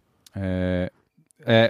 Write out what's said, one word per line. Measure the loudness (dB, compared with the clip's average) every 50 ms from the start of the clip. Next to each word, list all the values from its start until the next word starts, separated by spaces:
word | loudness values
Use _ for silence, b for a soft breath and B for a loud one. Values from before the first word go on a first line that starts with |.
| _ _ _ _ _ _ _
Uh, | -8 -6 -4 -4 -2 -2 -2 -2 -2 -4 -6 -8 _ _ _ _ _ _ _ _ _ -2
uh, | 2 2 4 4 2